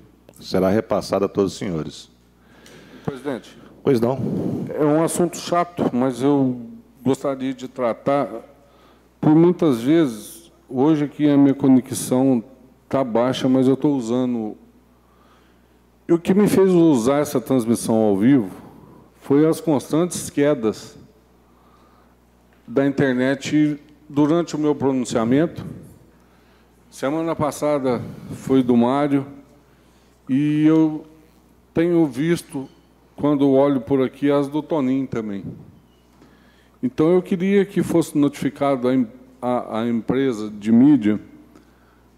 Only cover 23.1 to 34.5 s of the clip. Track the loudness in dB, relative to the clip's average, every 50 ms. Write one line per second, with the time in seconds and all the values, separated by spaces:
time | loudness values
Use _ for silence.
23.1 | 0 0 0 0 -2 -2 -4 -2 0 2 2 2 0 -4 -10 -20 -20 _ _ -6
24.1 | 0 0 2 2 2 0 0 -2 -4 -2 0 0 0 0 0 -2 -2 -2 -4 -2
25.1 | -2 -2 0 2 2 2 0 0 -4 -8 -14 -14 -14 -16 -20 -20 -20 -20 _ _
26.1 | _ _ _ _ _ _ _ _ _ _ _ _ _ _ _ _ -12 -6 -6 -4
27.1 | -4 -4 -4 -4 -4 -2 -4 -4 -4 -4 -2 -2 -2 0 0 -2 -2 -4 -6 -10
28.1 | -14 -16 -16 -16 -16 -10 -4 0 2 2 4 4 4 4 4 2 2 0 0 0
29.1 | 0 -2 -4 -6 -14 -20 -20 _ _ _ _ _ _ _ _ _ _ _ _ _
30.1 | _ _ _ -2 -2 0 0 0 0 2 4 4 4 4 4 2 0 -6 -12 -16
31.1 | -20 -20 -20 _ _ _ _ _ _ _ _ _ -2 0 0 2 2 2 2 0
32.1 | 0 -2 -2 -2 -2 -2 -4 -10 -12 -12 -12 -12 -18 _ _ _ _ _ _ _
33.1 | -10 -4 -2 0 2 2 2 4 4 4 4 4 2 0 -2 0 0 0 0 -2
34.1 | -4 -2 0 0 2 0 0 -2